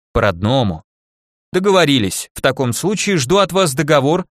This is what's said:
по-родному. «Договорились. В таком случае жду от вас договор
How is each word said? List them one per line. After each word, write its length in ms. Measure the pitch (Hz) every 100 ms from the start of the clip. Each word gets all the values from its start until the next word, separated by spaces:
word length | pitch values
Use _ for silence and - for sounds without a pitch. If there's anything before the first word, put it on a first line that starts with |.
| _
по-родному. 680 | - 107 87 101 135 113 82 - _ _ _ _ _ _
«Договорились. 800 | 185 196 190 160 139 98 - - -
В 60 |
таком 320 | 139 131 127
случае 440 | 117 170 - - 185
жду 200 | 123 190
от 140 | 196
вас 220 | 185 185
договор 540 | 131 151 151 135 175 185